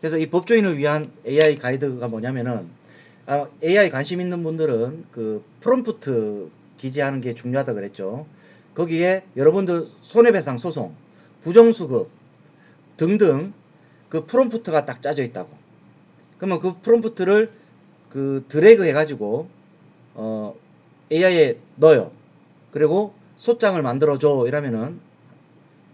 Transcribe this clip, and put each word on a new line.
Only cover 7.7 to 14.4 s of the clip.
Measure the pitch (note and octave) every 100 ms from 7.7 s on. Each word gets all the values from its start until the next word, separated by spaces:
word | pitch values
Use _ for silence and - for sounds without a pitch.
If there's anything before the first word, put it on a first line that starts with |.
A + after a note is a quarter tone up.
그랬죠. | G#2+ G2+ - F#2+ A#2+ D#3 - - - _
거기에 | - E3+ E3 F3 F#3+ - -
여러분들 | C#3+ F#3+ F#3+ E3+ E3 -
손해배상 | - A3 A#3 G3+ C#3 B2
소송, | F3 D3+ F#2+ D#2 _ _ _ _
부정수급 | D#3+ F#3 A#3 A3+ D#3 B2 F#2+ _ _ _ _ _ _ _ _ -
등등 | D#3+ G#3 G3 C3+ F#3 - _ _ _ _ _
그 | D#3+ D#3+
프롬프트가 | A#3+